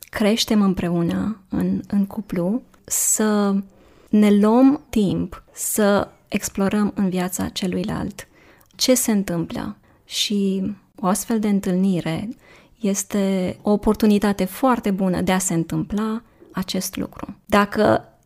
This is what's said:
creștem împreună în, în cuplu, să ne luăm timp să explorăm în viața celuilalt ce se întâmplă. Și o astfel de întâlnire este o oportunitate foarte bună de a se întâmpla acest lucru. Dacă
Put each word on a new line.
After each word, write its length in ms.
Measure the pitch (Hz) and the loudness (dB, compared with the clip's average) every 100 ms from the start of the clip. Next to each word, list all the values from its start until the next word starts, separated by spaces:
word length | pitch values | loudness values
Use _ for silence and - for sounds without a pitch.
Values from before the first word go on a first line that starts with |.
| - | -12
creștem 520 | - 208 226 - 214 | -2 0 0 2 2
împreună 720 | 196 180 175 170 170 185 196 220 _ | 2 2 0 0 0 -2 -4 -6 _
în, 320 | - 180 190 - | -4 -2 -2 -2
în 160 | 202 196 | -2 -2
cuplu, 560 | - 202 180 170 240 - _ | -4 -8 -4 -2 -4 -6 _
să 720 | - - - - 214 208 202 196 196 - _ _ _ | -8 -4 -2 0 2 2 2 0 -4 -12 _ _ _
ne 220 | 208 208 208 | 4 6 6
luăm 400 | 214 233 269 294 - | 6 6 6 4 0
timp 520 | 220 196 165 175 - - | 0 0 0 -4 -8 -18
să 560 | - - - 202 202 - - - | -10 -6 0 2 2 0 -8 -8
explorăm 640 | 208 - - 196 208 208 | -6 -6 -4 -2 0 0
în 140 | - 190 | 0 -2
viața 400 | 180 180 - 185 | -2 -4 -4 -8
celuilalt 800 | - 190 180 175 165 185 - - _ - _ _ - | -6 -4 -4 -4 -6 -8 -10 -18 _ -20 _ _ -4
ce 180 | - | 0
se 180 | 254 - | 2 2
întâmplă. 640 | 214 196 170 165 - - 208 _ _ | 0 0 -4 -4 -6 -10 -12 _ _
Și 580 | - - - 202 196 190 196 202 _ - | -12 -6 -2 0 0 -2 -4 -8 _ -6
o 60 | 180 | -2
astfel 320 | - - 226 | -2 -2 -2
de 100 | 214 | 0
întâlnire 800 | 202 196 180 196 175 160 160 202 - _ - _ _ | 0 0 0 2 0 -2 -4 -6 -12 _ -20 _ _
este 760 | 202 202 - 202 196 190 185 - | -4 -2 -2 -2 0 0 -2 -4
o 80 | - | 0
oportunitate 720 | 208 220 202 220 208 208 202 | 0 2 2 4 4 2 0
foarte 460 | 185 - 262 233 214 | -4 0 0 2 0
bună 300 | 190 190 170 | 0 0 0
de 120 | 175 | 0
a 60 | 185 | 0
se 160 | - | 0
întâmpla 680 | 165 165 160 156 202 220 220 - _ - | -2 -2 -4 -4 -4 -4 -6 -10 _ -14
acest 440 | - 185 190 - - | -10 -6 -6 -6 -8
lucru. 400 | - - - - - | -10 -10 -16 -16 0
Dacă 580 | 202 202 214 214 220 - _ | 2 2 2 2 2 -2 _